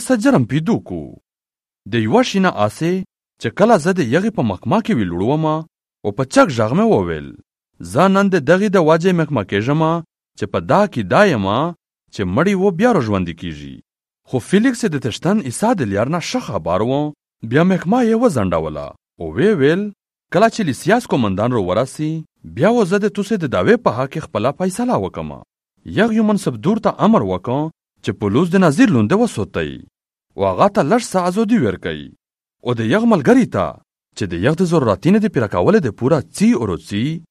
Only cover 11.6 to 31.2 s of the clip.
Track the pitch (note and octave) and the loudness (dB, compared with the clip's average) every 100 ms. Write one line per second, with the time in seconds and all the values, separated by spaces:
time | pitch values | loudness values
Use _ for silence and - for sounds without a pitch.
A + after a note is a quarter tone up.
11.6 | E3 E3 _ _ _ - F#2 G2+ F3+ G3 | -2 -6 _ _ _ -6 -2 0 2 2
12.6 | G3 E3 A#3+ G3+ A2 G2 E2+ D#2+ F2+ D2 | 0 2 2 2 0 -2 -2 -6 -10 -10
13.6 | C#2+ A#1+ _ _ _ _ _ B2+ - G3 | -14 -16 _ _ _ _ _ -6 0 0
14.6 | C4 A#3 - D3 A#2+ - D#3+ G#3+ C3+ - | 2 0 -4 -4 -6 -4 -2 -2 -4 -2
15.6 | G#3+ A3 A2 G2 B2 E3+ - B3+ A3+ G2+ | -2 0 0 -2 -2 -4 -4 -6 -6 -6
16.6 | E2 F#2 A2+ C#3 D3+ D3 _ _ A2+ C3 | -2 -2 0 -2 -4 -8 _ _ -2 2
17.6 | F3+ F#3 D#3+ B3 A#3 A3+ B3 C3+ F#2+ E2+ | 2 2 0 0 2 2 2 2 0 -2
18.6 | D#2 D2+ C#2+ - _ - E2 D#2+ G3 G3 | -4 -8 -12 -16 _ -12 -8 -2 0 2
19.6 | C3+ F3 G#3 - _ _ - E3 A3+ - | 2 2 -2 -10 _ _ -4 2 2 2
20.6 | F3 A2+ D#3 A#3 - E3+ G#2+ F#2 A#2 B2 | -4 -2 0 0 0 0 0 0 0 0
21.6 | F2+ F#2+ C3+ - D3+ D#3+ D#3 _ - F2 | 0 -2 -2 -4 -6 -8 -12 _ -14 0
22.6 | F3+ A#3+ F3+ G3+ G3+ G3+ G3 A3 D#3 G2 | 2 2 2 0 -2 -2 -4 -2 -2 0
23.6 | G#2 A#3+ F3+ A2+ C3+ D#3+ - G#2 A#2 C#3+ | 2 2 2 -2 -4 -6 -6 -4 -2 -2
24.6 | F#3 F#3 B3 F3 F#2 E2 D#2 C2+ - _ | -4 -4 -2 -2 -2 -6 -10 -12 -20 _
25.6 | _ _ - G#2 A3+ A3 G#3+ G3+ E3 A#2 | _ _ -6 -2 0 2 0 0 -2 -4
26.6 | C3 G#3+ G3 - F3 A3 G2 F2+ - C3 | -2 0 -2 0 2 2 2 -4 -4 -4
27.6 | D#3+ - _ _ - G2+ G2+ A2 F3+ F#3+ | -4 -10 _ _ -8 -2 0 2 2 4
28.6 | F3+ C#3+ B3+ B2+ G#2 G3+ A#3+ - F2+ - | 4 4 4 4 2 2 0 -4 -6 -4
29.6 | D#2 B1+ - _ _ _ _ - F#2+ F#2 | -6 -8 -16 _ _ _ _ -2 -2 2
30.6 | F#3+ G#3 D3 A#3 - F#3+ | 0 2 0 0 0 -2